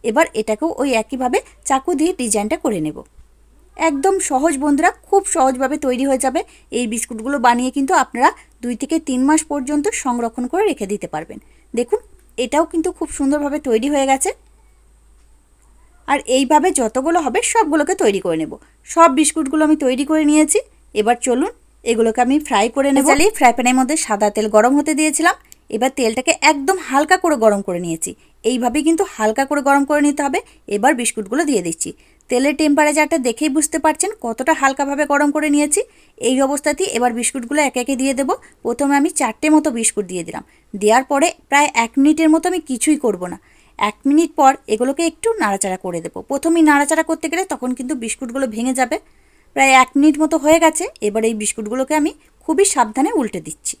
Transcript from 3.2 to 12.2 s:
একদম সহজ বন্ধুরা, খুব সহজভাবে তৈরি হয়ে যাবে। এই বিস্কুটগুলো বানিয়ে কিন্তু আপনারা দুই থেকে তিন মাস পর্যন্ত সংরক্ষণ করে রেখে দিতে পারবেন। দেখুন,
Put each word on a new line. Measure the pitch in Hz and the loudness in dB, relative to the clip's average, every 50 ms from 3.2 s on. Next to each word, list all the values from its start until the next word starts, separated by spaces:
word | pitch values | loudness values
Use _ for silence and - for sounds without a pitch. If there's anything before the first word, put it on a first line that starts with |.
| - _ _ _ _ _ _ _ _ _ _ | -20 _ _ _ _ _ _ _ _ _ _
একদম | - 311 330 294 277 277 381 392 381 | -2 -2 -2 0 0 0 0 0 0
সহজ | - - 294 254 277 339 285 269 | -2 -2 -2 0 0 0 0 0
বন্ধুরা, | 277 302 285 277 330 370 - - _ | 0 0 2 2 2 0 -2 -2 _
খুব | _ - 392 381 | _ 0 0 0
সহজভাবে | - - 339 262 262 262 247 269 254 294 302 | 0 0 2 2 2 2 0 -2 -4 -2 -2
তৈরি | 302 262 254 233 269 | -2 -2 -2 0 0
হয়ে | 277 269 254 277 | 0 0 0 0
যাবে। | 262 254 330 440 - - _ _ _ | 0 -2 -2 -6 -6 -14 _ _ _
এই | - 240 247 | -6 -4 -4
বিস্কুটগুলো | 220 220 226 - - 226 220 220 262 285 285 | -4 -4 -6 -8 -10 -12 -10 -6 -4 -4 2
বানিয়ে | 233 247 240 240 247 254 | 2 2 2 2 0 -2
কিন্তু | 254 285 269 269 370 | -2 -2 -2 2 2
আপনারা | 320 262 - - 233 254 320 - - - _ _ _ | 0 0 0 -2 2 2 2 2 0 -20 _ _ _
দুই | - 240 247 | -8 -8 -6
থেকে | 214 - - 320 320 311 - | -6 -6 -4 -4 -4 -2 -2
তিন | 262 247 262 | -2 0 2
মাস | 277 311 311 - | 2 2 2 0
পর্যন্ত | - 285 294 254 262 302 294 285 403 453 | -2 -6 -6 -4 -2 -4 -2 -2 -2 -4
সংরক্ষণ | - - 269 240 240 233 226 226 - 247 | -4 -4 -4 -4 -2 -4 -6 -4 -6 -8
করে | 247 - 359 427 | -4 -2 0 0
রেখে | 415 285 - 214 | 0 -2 -4 -4
দিতে | 185 202 202 - - | -6 -6 -6 -6 -8
পারবেন। | - 156 165 - - - _ _ _ _ _ _ - | -8 -10 -10 -10 -16 -20 _ _ _ _ _ _ -6
দেখুন, | 226 240 - - 453 - - - - | -6 -2 -2 -2 -4 -4 -10 -20 -20